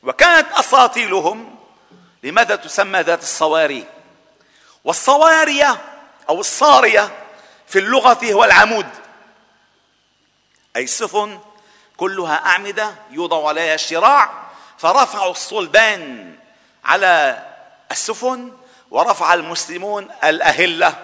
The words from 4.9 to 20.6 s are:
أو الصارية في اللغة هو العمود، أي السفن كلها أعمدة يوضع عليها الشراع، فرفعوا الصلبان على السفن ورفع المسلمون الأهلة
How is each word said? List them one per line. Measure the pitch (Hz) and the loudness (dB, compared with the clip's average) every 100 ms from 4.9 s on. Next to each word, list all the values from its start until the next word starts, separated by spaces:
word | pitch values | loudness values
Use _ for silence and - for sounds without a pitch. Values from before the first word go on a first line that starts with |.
| - - 285 320 320 311 285 285 247 - - - _ - | -4 2 4 6 4 2 2 0 0 -8 -20 -20 _ -6
أو | 165 | -4
الصارية | 202 - 294 277 220 208 - - - - - _ _ | -4 2 4 6 4 2 0 -6 -20 -20 -20 _ _
في | 196 | -4
اللغة | 196 262 247 226 233 | 0 2 4 2 0
هو | 202 | 2
العمود، | 226 185 214 220 185 - - _ _ _ _ _ _ _ _ _ _ _ _ _ _ _ _ 120 | 4 6 4 0 -6 -12 -20 _ _ _ _ _ _ _ _ _ _ _ _ _ _ _ _ -8
أي | |
السفن | 127 - 220 202 208 196 - _ _ _ _ _ | -6 -6 -4 -4 -4 -10 -20 _ _ _ _ _
كلها | 190 190 170 151 | -6 -4 -4 -2
أعمدة | 170 180 202 202 214 185 - | 0 -2 -2 -8 -8 -10 -16
يوضع | 135 170 165 151 | -8 -4 -2 -2
عليها | 151 165 156 | -2 -2 -2
الشراع، | - 165 214 285 - - - - - _ | -4 0 4 4 2 -2 -20 -20 -20 _
فرفعوا | 165 233 254 208 190 | 0 2 0 0 -4
الصلبان | 180 - 214 175 185 220 202 151 120 92 78 _ _ _ _ | -6 -8 -8 0 2 2 0 -8 -16 -18 -20 _ _ _ _
على | - 175 190 170 143 123 - - - _ _ | -4 0 2 2 2 -2 -12 -20 -20 _ _
السفن | - - 220 247 254 247 214 _ _ _ | -8 -6 -6 -6 -6 -12 -20 _ _ _
ورفع | 123 196 214 165 | -2 0 0 2
المسلمون | 175 160 170 - 175 196 208 196 - | 0 0 -10 -10 -10 -8 -10 -12 -4
الأهلة | 147 160 160 147 | -2 0 0 0